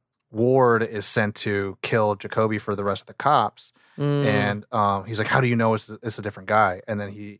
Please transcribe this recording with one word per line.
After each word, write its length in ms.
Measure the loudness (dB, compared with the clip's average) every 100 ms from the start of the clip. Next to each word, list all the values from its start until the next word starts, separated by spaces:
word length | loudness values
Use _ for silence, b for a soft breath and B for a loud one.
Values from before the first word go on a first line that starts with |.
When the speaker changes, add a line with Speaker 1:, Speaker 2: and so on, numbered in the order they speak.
| _ _ _
Speaker 1:
Ward 520 | 0 4 6 6 4
is 220 | 0 -2 0
sent 300 | 2 0 0
to 420 | -2 -2 -4 -6
kill 340 | -2 0 2 0
Jacoby 420 | -4 -2 0 0
for 160 | -4 -4
the 80 | -4
rest 180 | -4
of 40 | -8
the 60 |
cops. 600 | -4 0 2 2 -4 -20 _ b b
Speaker 2:
Mm. 280 | -2 0 2
Speaker 1:
And, 400 | 2 0 -2 -4
um, 320 | 0 0 0 -2
he's 120 | -4
like, 100 | 0
"How 140 | 2
do 60 | 2
you 80 | 2
know 180 | 2
it's, 160 | 0 -4 -10
it's 160 | -8 -6
a 20 |
different 260 | -8 -8 0
guy?" 340 | 2 2 0 -6
And 120 | -6
then 100 | -8
he, 300 | -10 -16